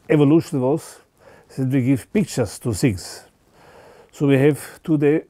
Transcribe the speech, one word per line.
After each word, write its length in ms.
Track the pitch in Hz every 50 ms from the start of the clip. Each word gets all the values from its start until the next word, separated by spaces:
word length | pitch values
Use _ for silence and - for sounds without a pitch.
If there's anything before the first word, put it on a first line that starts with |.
| _ -
evolution 520 | 165 151 147 139 156 170 - - 160 135
was 400 | 123 131 147 156 - - - - _ _ _ _ _ - - - _ _ -
that 100 | - 135
we 160 | 127 135 139 120
give 300 | 127 139 120 - _ -
pictures 440 | 214 175 - - 139 117 - - -
to 140 | - 123 104
things. 520 | - - 127 98 87 - - - - - _ _ _ _ _ _ _ - - - - - - - - - _ _
So 140 | - 151
we 100 | 139 139
have 440 | 131 135 151 143 - - - - -
today 420 | - - 156 143 147 143 151 160 - _